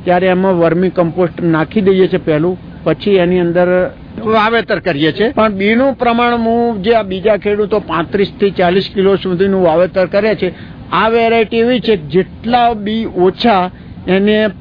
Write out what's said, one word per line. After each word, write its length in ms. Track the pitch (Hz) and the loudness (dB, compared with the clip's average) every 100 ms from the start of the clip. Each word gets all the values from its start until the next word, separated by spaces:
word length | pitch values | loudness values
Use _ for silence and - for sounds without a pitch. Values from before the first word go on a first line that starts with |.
ત્યારે 240 | - 180 185 | 2 2 2
એમાં 320 | 180 190 180 | 2 2 2
વર્મી 300 | 170 160 185 | 2 2 0
કમ્પોસ્ટ 520 | 170 170 165 175 - | 0 -2 0 -2 0
નાખી 400 | 170 160 156 220 | -2 0 0 0
દઈએ 260 | 190 190 185 | 2 2 2
છીએ 100 | 180 | 0
પહેલું, 400 | - 151 170 185 - - | 0 0 0 -4 -12 -8
પછી 320 | - 156 - 196 | -4 -2 2 2
એની 240 | 175 180 | 2 2
અંદર 300 | 170 170 180 180 180 - - - 220 | 0 2 2 2 0 -6 -16 -10 -2
વાવેતર 540 | 220 214 226 214 196 | 0 2 0 -2 -4
કરીએ 320 | 185 143 156 | -2 0 0
છીએ. 200 | 170 208 | 0 -2
પણ 180 | 190 214 | 0 0
બીનું 460 | 196 196 226 277 269 | 0 0 2 2 0
પ્રમાણ 420 | 240 233 240 240 | 0 0 0 0
હું 460 | 226 233 233 220 | 0 0 0 -2
જે 120 | 185 233 | 0 0
આ 80 | |
બીજા 340 | 202 190 185 202 | 0 -4 0 0
ખેડૂતો 420 | 208 208 208 214 | 0 -2 0 -2
પાંત્રીસ 520 | 180 165 165 196 196 - | -2 -4 -2 -2 -2 0
થી 120 | 202 | -2
ચાલીસ 380 | 175 175 190 190 | 2 2 2 -2
કિલો 260 | 208 190 196 | 0 2 2
સુધીનું 480 | 185 175 196 190 | -2 -2 0 2
વાવેતર 420 | 175 160 180 190 185 | 2 2 0 0 0
કરે 300 | 202 214 208 | 0 0 0
છે, 180 | 185 - - - - | -4 -6 -18 -18 -4
આ 180 | 170 214 | 0 2
વેરાયટી 480 | 233 226 233 220 226 | 2 2 2 0 0
એવી 220 | 233 254 | 2 0
છે 160 | 233 208 | 0 -2
કે 80 | |
જેટલા 680 | 147 165 185 - 226 247 233 | 0 -2 -2 -6 -2 2 2
બી 300 | 226 202 220 226 - | 0 -4 -4 -4 0
ઓછા 460 | 180 185 240 196 180 - - - - | 0 2 2 2 0 -6 -20 -14 -2
એને 300 | 185 202 214 214 - | 0 2 2 0 -4